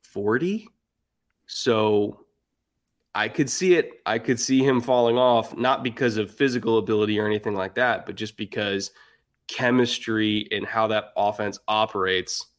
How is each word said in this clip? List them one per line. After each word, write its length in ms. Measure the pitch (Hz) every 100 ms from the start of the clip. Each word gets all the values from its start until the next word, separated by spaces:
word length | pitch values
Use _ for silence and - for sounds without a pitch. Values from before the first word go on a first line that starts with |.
forty. 640 | - 107 101 120 170 214 - _ _ _ _ _ _ _ _
So 800 | - - 110 107 104 104 - _ _ _ _ _ _ _ _ _
I 140 | 107 107
could 200 | - 135
see 260 | - 185 170
it. 260 | - - -
I 100 | 113
could 220 | 120 117
see 240 | - 131
him 180 | 135 127
falling 380 | 120 123 117 117
off, 360 | 127 117 110 -
not 280 | 123 135
because 340 | 127 110 127 110
of 140 | 104
physical 480 | - 139 123 107 113
ability 400 | 101 107 104 104
or 80 | 107
anything 260 | 107 113
like 220 | 101 95 120
that, 320 | 123 107 -
but 80 | 98
just 200 | 107 -
because 540 | 104 - 104 98 95 _ _ _ _ _ -
chemistry 1000 | - 127 127 120 - - 110 107 107 -
and 140 | 101 101
how 220 | 113 110
that 240 | 107 - -
offense 440 | 104 107 104 101 -
operates 800 | 110 110 101 92 92 92 - -